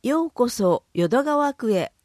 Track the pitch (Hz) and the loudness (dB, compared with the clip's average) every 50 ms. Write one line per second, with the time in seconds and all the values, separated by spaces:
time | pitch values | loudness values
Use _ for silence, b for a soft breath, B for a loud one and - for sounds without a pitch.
0 | - 240 294 330 330 320 _ - 247 240 - - 202 180 165 - _ _ _ 170 | 0 0 0 0 0 -2 _ -2 -2 -2 0 0 0 2 2 0 _ _ _ -2
1 | 175 165 214 254 285 302 294 294 294 285 277 - 254 220 208 180 156 - _ _ | 0 2 2 0 0 0 0 0 0 -2 -4 -4 -2 -2 0 0 -2 -4 _ _